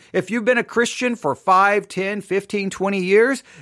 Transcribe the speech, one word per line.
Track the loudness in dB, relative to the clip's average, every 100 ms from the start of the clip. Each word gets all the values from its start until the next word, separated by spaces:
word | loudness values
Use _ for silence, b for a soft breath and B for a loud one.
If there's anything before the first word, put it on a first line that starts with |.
| b
if | -4 -2
you've | -2 0
been | 0
a |
Christian | 0 -2 -2 -2 -4
for | -2 -4
five, | -2 2 4 4 2 -2
ten, | -6 -4 -6
fifteen, | -4 -4 -2 -4 -4
twenty | -4 -2 -2
years, | 2 4 4 0 -8 B